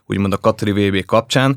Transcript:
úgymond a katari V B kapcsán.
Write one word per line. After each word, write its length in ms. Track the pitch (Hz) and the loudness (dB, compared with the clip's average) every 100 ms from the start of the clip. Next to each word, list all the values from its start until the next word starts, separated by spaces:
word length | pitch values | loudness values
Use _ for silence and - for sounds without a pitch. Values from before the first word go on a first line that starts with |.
| - | -6
úgymond 280 | 101 98 | -2 -2
a 40 | 98 | 0
katari 340 | 113 110 104 | -2 -2 -2
V 200 | 101 101 | 0 0
B 140 | 95 - | -2 0
kapcsán. 500 | 110 - 131 135 | -2 0 0 0